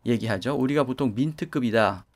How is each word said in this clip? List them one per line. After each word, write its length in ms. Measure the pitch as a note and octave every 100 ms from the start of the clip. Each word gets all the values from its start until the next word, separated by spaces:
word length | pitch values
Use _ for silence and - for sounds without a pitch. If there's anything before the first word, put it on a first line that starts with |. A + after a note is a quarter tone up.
얘기하죠. 500 | - A#2 A2+ G2 A#2+
우리가 280 | C#3+ C3 C#3+
보통 300 | B2+ B2+ C3+
민트급이다 880 | G#2 D3+ D3+ E3 D3 B2 A2+ G#2 G2 -